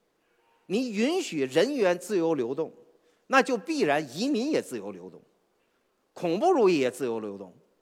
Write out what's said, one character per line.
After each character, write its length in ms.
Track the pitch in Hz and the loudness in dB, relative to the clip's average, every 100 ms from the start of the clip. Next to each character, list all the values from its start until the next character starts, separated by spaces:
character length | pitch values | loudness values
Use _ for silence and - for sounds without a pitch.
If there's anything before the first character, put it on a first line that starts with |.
| _ _ _ _ _ _ - | _ _ _ _ _ _ -4
你 240 | 214 254 | -4 -2
允 320 | 202 262 370 | 0 2 0
许 200 | - 151 | -2 -2
人 300 | 131 147 254 | 0 2 2
员 240 | 285 185 175 | 2 2 2
自 200 | 196 190 | 0 0
由 160 | 165 | 2
流 200 | 151 117 | 0 -2
动， 180 | 139 127 - - _ _ _ - | -4 -6 -10 -20 _ _ _ 2
那 140 | 262 | 2
就 140 | 269 240 | 4 0
必 240 | - 302 | -2 -2
然 240 | 156 147 139 143 | 2 0 -2 -4
移 120 | 269 | -2
民 220 | 226 294 | 0 0
也 100 | 147 | -2
自 160 | - 120 | -2 -8
由 140 | 101 | -10
流 160 | 92 90 | -12 -16
动， 120 | 80 _ _ _ _ _ _ _ _ _ | -18 _ _ _ _ _ _ _ _ _
恐 280 | - 175 185 | -6 -2 2
怖 120 | 349 | 2
主 140 | 302 190 | 4 4
义 100 | 151 | 4
也 120 | 127 | 2
自 140 | - | -2
由 160 | 127 113 | -4 -4
流 180 | 104 98 | -6 -10
动， 140 | 92 - _ _ | -14 -18 _ _